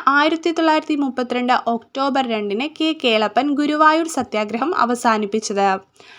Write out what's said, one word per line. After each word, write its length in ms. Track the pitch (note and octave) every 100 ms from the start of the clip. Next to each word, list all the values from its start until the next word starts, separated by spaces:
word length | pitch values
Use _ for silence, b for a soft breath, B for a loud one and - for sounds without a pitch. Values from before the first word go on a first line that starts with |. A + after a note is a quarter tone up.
| -
ആയിരത്തി 440 | C#4+ D#4 D#4+ E4+
തൊള്ളായിരത്തി 440 | E4 D#4+ D#4 D#4 D4
മുപ്പത്തിരണ്ട് 600 | C4+ B3+ B3 B3 B3 B3 -
ഒക്ടോബർ 600 | A#3 - C4+ C#4 C4+ B3
രണ്ടിന് 400 | G#3+ G#3 G3+ D4 -
കെ 160 | D#4+ D#4
കേളപ്പൻ 440 | B3 A3 G#3 A3+ C#4+
ഗുരുവായൂർ 540 | C#4+ D4 D4+ D#4 D#4 E4
സത്യാഗ്രഹം 680 | - A#3+ G#3+ G#3 A3+ C#4+ F4+
അവസാനിപ്പിച്ചത്. 1040 | A#3+ A#3+ A#3+ A3 G3+ A3 - G3 G3 F#3+ - _ b